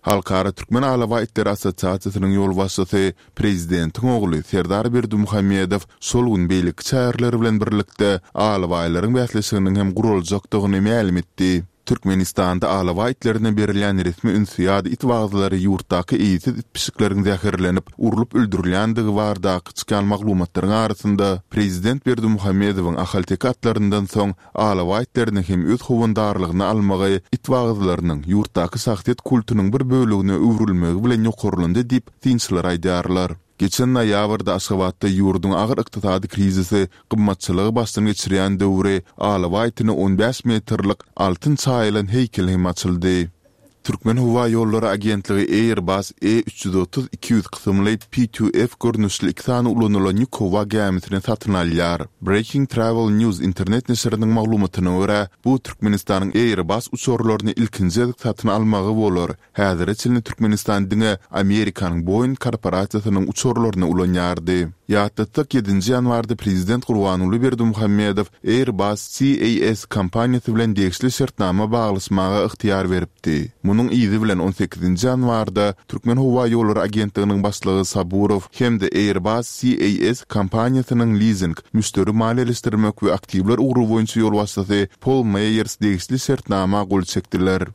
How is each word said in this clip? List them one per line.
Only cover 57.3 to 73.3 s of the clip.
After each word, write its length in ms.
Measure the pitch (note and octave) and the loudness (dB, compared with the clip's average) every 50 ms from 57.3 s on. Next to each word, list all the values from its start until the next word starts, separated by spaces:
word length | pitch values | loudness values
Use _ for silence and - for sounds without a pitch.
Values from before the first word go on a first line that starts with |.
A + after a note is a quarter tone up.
| A2 G#2 - A2 - | 0 0 0 -2 0
ilkinji 480 | - A#2+ G#2 - - G2 F2+ E2+ A2 | 0 -2 -2 0 0 -2 0 2 0
ýyl 120 | A#2+ B2 B2 _ - | 0 0 -2 _ -4
satyn 260 | A#2+ G2+ - - A2+ | -4 -4 -2 0 0
almagy 460 | G2 G#2+ A2 G#2+ G#2+ G2+ F#2+ G2+ A2 | 2 2 2 2 2 2 0 0 0
bolar. 340 | A2 A2 G#2 F#2 F2 F2 E2+ - - _ _ _ | 2 2 2 2 0 -2 -2 -6 -10 _ _ _
Häzir 420 | - G#2 G2 F#2 E2 F2 F2 G#2 | 0 0 2 2 0 0 -2 -2
çylny 280 | - - B2+ B2 A#2+ A2+ | -2 0 0 0 0 0
Türkmenistan 680 | - - - A2 G#2+ G#2+ G2+ - - G#2+ G2+ G2+ F#2+ | -4 -6 -2 0 0 0 0 0 -2 0 0 0 0
diňe 280 | G#2+ G#2+ A2 A2 G2+ F#2 _ _ | 0 0 2 2 0 -2 _ _
Amerikanyň 760 | - D#2+ G2+ G2 G2+ G#2+ A2 G#2+ F2+ - G2+ F2+ E2+ E2+ E2+ | -4 -2 0 2 2 2 0 -2 -2 -4 -4 -2 -2 -2 0
Boeing 320 | F2 F#2+ A2 B2 B2+ C3+ B2+ | 0 2 2 2 0 -2 -2
korporasiýasynyň 880 | - B2 A2+ A2 - F#2+ F2 F#2 G2 G#2 - G#2+ G2+ A2 G2+ G2 F#2+ - | -4 -4 -4 -2 -2 -2 0 0 -2 0 -4 -4 -2 0 0 0 0 -2
uçorlaryny 580 | G#2+ - - C3 A#2 A#2 A#2 A2+ G2+ F#2 F2+ D#2+ E2+ | -4 -2 -2 0 0 2 0 0 0 0 0 0 2
ulanýardy. 760 | F2+ F#2 F2+ F2+ F2+ F2 F2 F2 E2 E2 E2+ F#2 F2+ F2 D#2+ F2 _ _ - | 2 2 2 2 2 0 0 -2 -2 -2 0 0 0 0 -2 -6 _ _ -2
Ýatdytyk, 680 | G2 G#2 G2+ G2+ - - G#2+ - _ - D3+ - - C3 | 0 0 0 0 -2 -4 -4 -2 _ -4 -4 0 0 0
ýedinji 320 | G#2+ G2 G2 G2 F2+ A2 | 2 2 0 0 2 2
ýanwarda 460 | B2+ B2 B2 B2 A#2+ A#2 A#2 A2 A#2 | 0 2 2 2 0 0 -2 -2 -6
prezident 500 | G#2+ - G#2 F#2+ F#2 F2+ F2+ A#2 B2 B2 | -4 -2 0 0 0 0 0 -2 -2 0
Gurbanuly 560 | - A#2+ G#2+ G2 G2 F#2 F2+ F#2 F#2 G2+ A#2 B2 | -2 0 0 2 2 2 0 0 0 0 2 2
Berdimuhammedow 840 | C3 B2+ A#2 A#2 A2+ G#2+ G2+ A2 G#2 G2+ G#2 G#2+ G#2 G2 G2+ G#2 - _ _ _ | 0 0 2 0 0 0 0 0 2 2 2 2 2 0 0 -2 -4 _ _ _
Airbus 540 | - G#2+ B2 C3+ B2+ A2 F#2 - G#2 G#2 G#2 - - | 0 2 2 2 0 0 -2 0 -2 -2 -4 -6 -12
C 140 | - - C3+ C3+ C#3 - - A2+ | -4 0 2 2 2 2 2 0
A 260 | A#2 F#2+ - G2+ A2+ | 2 2 2 0 0
S 100 | G#2+ - - | -2 -6 -4
kompaniýasy 640 | - G#2+ G2 F2+ - A2+ A#2 B2 B2+ B2 - - A2+ | -2 -2 -2 0 0 0 0 2 0 0 -2 -2 0
bilen 220 | A2 A#2 A2+ G#2 | 0 0 0 0
degişli 340 | G2 G2 F#2 F2 - - C3 B2 | 0 0 0 0 0 -2 -2 0
şertnama 600 | - C#3 B2+ - - G#2 F#2 F2+ G2 G#2+ G#2+ A2 | 0 -2 -4 -2 -2 -2 0 0 0 0 0 0
baglaşmaga 760 | A#2+ A2+ G#2+ G2+ G2 - - G2 G2 F#2 F#2+ G2 G2+ F#2 | 0 0 0 -2 -4 -2 -2 0 0 0 2 2 0 0
ygtyýar 440 | G#2+ - - - G#2+ G2 F#2+ F#2+ F#2 | -2 -2 -2 -2 0 0 0 0 0
beripdi. 640 | F#2 F#2 E2+ - _ _ - E2+ | 0 -2 -2 -4 _ _ -4 -2